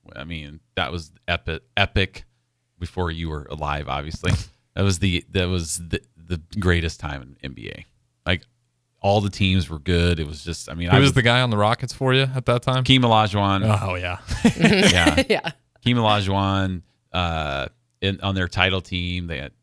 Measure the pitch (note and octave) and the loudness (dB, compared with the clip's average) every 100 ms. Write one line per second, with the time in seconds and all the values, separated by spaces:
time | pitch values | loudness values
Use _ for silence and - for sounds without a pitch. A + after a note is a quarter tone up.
0 | - - D2+ E2 D2 D2+ _ - D#2+ E2+ | -20 -16 -12 -12 -12 -18 _ -6 -6 -6
1 | D#2 _ - F2 - D#2+ _ - G2 - | -12 _ -6 -6 -4 -10 _ -2 0 0
2 | F#2+ - - _ _ _ _ _ F2 - | -4 -6 -20 _ _ _ _ _ -10 -4
3 | F2 E2 E2 D2+ C#2 D2+ D2 D2 C#2+ C2+ | -4 -4 -6 -8 -10 -8 -6 -6 -6 -8
4 | D2 D2+ F2+ F#2+ - _ _ - G2 F#2 | -8 -6 -2 -2 -4 _ _ -2 0 2
5 | G2 F2 - F#2+ F2+ F2+ D#2+ - E2+ F#2+ | 0 0 -2 -2 -2 -2 -4 -8 -6 -8
6 | _ _ E2 F2 E2 G#2 F#2 E2+ E2 - | _ _ -8 -8 -6 -2 2 2 0 -6
7 | D2+ C#2+ B1+ C2+ C2 B1 G1+ G1+ - _ | -10 -10 -14 -14 -14 -12 -14 -14 -18 _
8 | _ _ - F2 _ _ _ _ _ _ | _ _ -4 -4 _ _ _ _ _ _
9 | G2 G#2 G2+ - F#2+ F#2 D#2 D#2 C#2+ F2 | 2 2 2 0 2 2 0 -6 0 2
10 | F2 E2+ D2 D#2 - D#2+ - D#2+ E2+ C3 | 2 0 -4 -8 -10 -10 -10 -8 2 4
11 | C#3 C3+ A#2+ A#2+ B2+ G#2+ G#2 A#2+ B2 - | 6 4 4 2 2 2 2 0 -4 -4
12 | C3 C3 C3+ C3 B2 B2 - C3 B2+ C3 | 0 2 2 -2 0 0 0 -2 4 6
13 | B2 A2 G#2+ G2+ G2+ G2 G#2+ G#2 G2 F2+ | 6 6 4 2 2 2 2 2 0 -6
14 | F2+ F#2 - - A#3 - F3 G3+ G#3 F2+ | -6 -8 -6 2 2 4 4 6 6 6
15 | E2+ - - G3 E3 - _ _ - B2 | 4 2 0 -2 -2 -14 _ _ 0 2
16 | A2 G#2 F#2+ G2 G2 G2 F#2+ F2+ - _ | 2 2 2 0 2 0 -2 -4 -10 _
17 | _ F2 F2 E2 D2 C#2 C2+ _ _ _ | _ -4 -2 -2 -4 -4 -6 _ _ _
18 | F#2+ G2 G2 F#2+ F2+ - F#2 F#2+ - F2+ | -6 -4 -4 -2 -2 0 0 0 -4 -6
19 | F2 F2+ F2 D2+ C#2 _ | -4 -6 -8 -10 -12 _